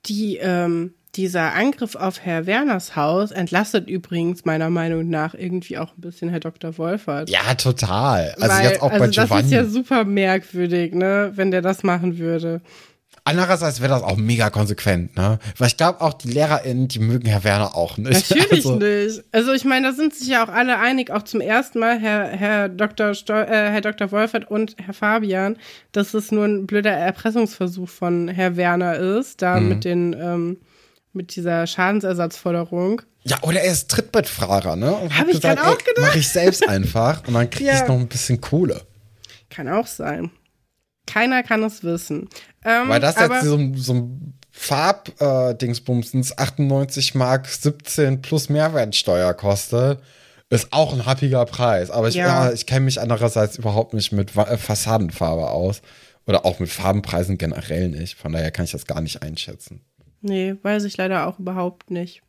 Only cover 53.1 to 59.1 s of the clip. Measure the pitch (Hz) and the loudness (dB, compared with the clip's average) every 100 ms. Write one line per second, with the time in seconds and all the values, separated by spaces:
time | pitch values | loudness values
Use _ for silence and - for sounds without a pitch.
53.1 | 113 117 110 104 - 113 104 117 110 - | 0 0 2 0 -2 0 0 0 -4 -2
54.1 | 101 98 104 107 117 - 107 110 113 90 | -2 0 0 0 -2 -2 -2 0 0 0
55.1 | - 82 82 69 64 92 104 - - - | -2 -2 -2 -2 0 -2 -2 -10 -20 -20
56.1 | _ - 98 92 90 90 - 95 101 - | _ 0 2 2 -2 -6 -2 0 0 0
57.1 | 85 90 92 82 - - 80 90 73 85 | -2 -2 -2 -4 -6 -6 -4 -2 -4 -10
58.1 | - 80 80 80 78 87 73 - 78 80 | -10 -6 -4 -4 -4 -6 -8 -8 -6 -6